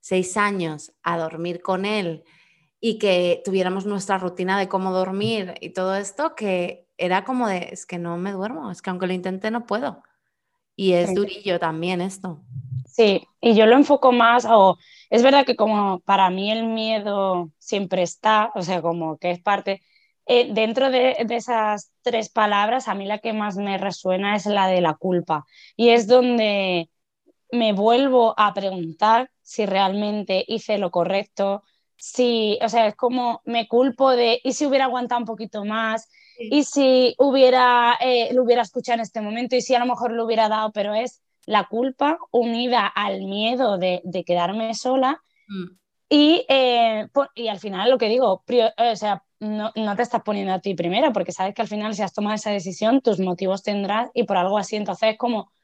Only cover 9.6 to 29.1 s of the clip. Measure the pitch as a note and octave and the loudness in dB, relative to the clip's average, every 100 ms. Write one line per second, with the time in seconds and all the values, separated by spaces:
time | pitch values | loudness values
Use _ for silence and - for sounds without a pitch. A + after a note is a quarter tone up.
9.6 | A#3 G#3 C4+ - _ _ _ _ _ _ | -4 -4 -4 -10 _ _ _ _ _ _
10.6 | _ - F#3+ F3 F3 F#3+ G3+ F#3+ G3+ F3 | _ -4 0 2 2 0 -2 -6 -4 -2
11.6 | E3 D#3+ E3+ F#3 F#3 F#3+ F#3+ D3+ - - | -2 -4 -4 -4 -6 -8 -12 -12 -14 -16
12.6 | - - - - A3 G3 - _ A#3 A3 | -12 -12 -10 2 4 2 -4 _ 4 6
13.6 | A3 B3 C#4+ C#4 C4 A#3+ A#3 A#3+ A3+ A3 | 8 8 6 6 4 6 4 4 6 6
14.6 | F#3+ F3 _ - _ A3 B3 C#4 C4+ A#3+ | 8 4 _ -20 _ 4 6 6 4 2
15.6 | G#3+ G#3 G3+ F3+ - G3 F#3 F#3 G3+ A3 | 2 2 0 -2 0 2 2 2 -2 -2
16.6 | A3+ A3+ A3 A3 G#3 G3+ F#3+ F3+ E3+ _ | -2 -4 -2 -2 -2 -2 0 -2 -4 _
17.6 | - G3+ F#3+ F#3 F3 - G#3+ G#3+ A3 - | -6 -4 -2 -2 -2 -2 2 2 2 -4
18.6 | E3+ F#3 E3 E3+ D#3+ D#3 F3+ F3 G#3 G3+ | -4 -4 -2 -4 -6 -6 -6 -4 -2 -2
19.6 | G3 F#3+ _ _ _ _ - B3 A#3+ G#3+ | -2 -8 _ _ _ _ 0 2 2 0
20.6 | A3 A3+ C4+ B3+ B3+ B3 A#3 A#3 A3+ A#3 | 0 0 0 2 2 0 -4 -4 -4 -2
21.6 | G#3+ G#3 - _ - A#3 G#3 - G#3+ G3+ | 0 -4 -8 _ -4 -4 -4 0 2 2
22.6 | G#3 B3+ - G3+ G3 G#3 A#3 A3 G#3 F#3+ | 0 -2 -4 -8 -6 -6 -4 -4 -4 -4
23.6 | G3+ F#3+ G3 F3+ F#3+ F#3 G3+ G#3 G#3 G3+ | -4 -4 -4 -6 -4 -2 0 -2 0 0
24.6 | F#3+ F#3 E3+ D3+ F#3+ F3+ E3+ D#3 - _ | 2 2 2 0 -2 -2 -2 -6 -6 _
25.6 | - - A#3 A#3 G#3 B3 B3 A#3+ G#3+ G3+ | -20 2 4 6 6 4 4 2 0 0
26.6 | F#3+ F3 E3 _ _ _ _ _ _ A#3+ | 0 -2 -4 _ _ _ _ _ _ -2
27.6 | A3 G3 G#3+ A#3+ C#4 B3+ A3+ G#3+ G#3 G3 | 0 2 4 4 4 4 2 4 0 2
28.6 | F#3+ F#3 E3 D#3+ G#3+ | -6 -6 -8 0 2